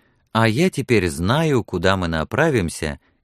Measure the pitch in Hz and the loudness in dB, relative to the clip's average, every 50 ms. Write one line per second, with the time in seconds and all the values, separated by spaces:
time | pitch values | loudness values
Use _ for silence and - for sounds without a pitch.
0 | _ _ _ _ _ _ - 113 113 113 107 143 180 185 - 143 123 - 120 101 | _ _ _ _ _ _ 0 2 2 2 2 2 0 0 0 -4 -2 2 2 2
1 | 87 85 69 76 87 101 127 160 165 156 135 113 - - 92 87 90 92 98 95 | 2 0 -2 -2 0 0 0 0 0 0 0 0 -2 -2 -4 0 2 2 2 2
2 | 87 82 82 80 78 - - 135 156 165 131 110 87 76 - - 82 76 69 - | 0 -2 -2 -4 -4 -2 0 0 0 2 2 0 0 -2 -4 -6 -8 -8 -8 -10
3 | _ _ _ _ | _ _ _ _